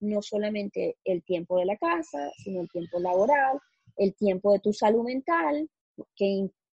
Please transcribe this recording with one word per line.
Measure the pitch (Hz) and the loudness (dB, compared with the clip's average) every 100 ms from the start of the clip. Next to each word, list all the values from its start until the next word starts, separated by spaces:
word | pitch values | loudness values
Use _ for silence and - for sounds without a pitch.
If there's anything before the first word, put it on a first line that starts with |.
no | 208 208 | -4 -2
solamente | 208 208 208 214 202 190 - - | -2 -2 -2 -2 -4 -2 -4 -2
el | - 180 | -2 -2
tiempo | - 175 175 180 | 0 -4 0 0
de | 180 | 0
la | 208 | 0
casa, | 339 339 320 - 143 - | 0 -2 -4 -8 -8 -8
sino | - 185 | -8 -8
el | 170 | -6
tiempo | 175 170 175 | -8 -6 -4
laboral, | 180 180 220 285 269 277 - _ _ - | 0 2 4 4 2 0 -6 _ _ 0
el | 196 - | 0 2
tiempo | 208 185 202 | 0 2 2
de | 202 | 2
tu | 208 | 2
salud | 208 214 226 | 2 4 4
mental, | 233 262 269 339 311 294 311 _ _ - - - | 0 -4 -2 0 0 -2 -4 _ _ -20 -12 -2
que | 196 | 0
im-, | 196 190 _ _ | 0 -2 _ _